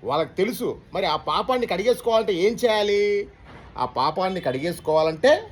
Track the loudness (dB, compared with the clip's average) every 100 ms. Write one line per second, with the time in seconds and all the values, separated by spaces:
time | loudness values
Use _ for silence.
0 | -2 -2 -2 -2 -2 -2 -6 -6 -8 -4
1 | -2 -2 -2 -2 0 -2 -2 -2 0 0
2 | 2 2 2 2 2 2 2 2 2 2
3 | 2 0 -4 -14 -20 -20 -18 -8 -6 0
4 | -2 0 -2 -2 -4 -2 -4 -6 0 2
5 | 2 2 4 4 0